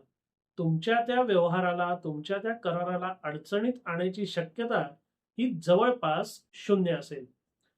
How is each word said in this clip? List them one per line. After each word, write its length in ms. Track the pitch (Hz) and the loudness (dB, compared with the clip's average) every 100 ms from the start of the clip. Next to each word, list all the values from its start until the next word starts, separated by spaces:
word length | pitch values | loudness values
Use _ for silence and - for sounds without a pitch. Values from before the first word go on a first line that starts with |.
| _ _ _ _ _ - | _ _ _ _ _ -4
तुमच्या 440 | 165 160 220 233 233 | -2 0 2 0 2
त्या 140 | 247 | 2
व्यवहाराला, 760 | 247 185 170 180 180 175 180 175 | 4 4 4 2 2 0 -2 -2
तुमच्या 340 | 160 151 151 196 | -4 -8 -4 -4
त्या 160 | 226 | -4
कराराला 640 | 226 175 175 180 180 180 185 | -4 -2 -2 -2 -2 -4 -6
अडचणीत 500 | 151 151 - 202 233 247 180 | -8 -8 -4 0 0 -2 -6
आणायची 400 | 170 185 190 202 | -2 -2 -2 -4
शक्यता 540 | 175 165 - 233 208 143 - _ _ _ - | -4 -6 -6 -2 -2 -2 -8 _ _ _ -4
ही 200 | 127 160 | -4 -2
जवळपास 760 | 170 180 247 247 156 160 208 - _ | 4 6 6 2 0 0 -2 -8 _
शून्य 380 | - - 196 175 | -12 2 2 4
असेल. 340 | 151 - 139 127 _ _ _ _ | 0 -4 -14 -14 _ _ _ _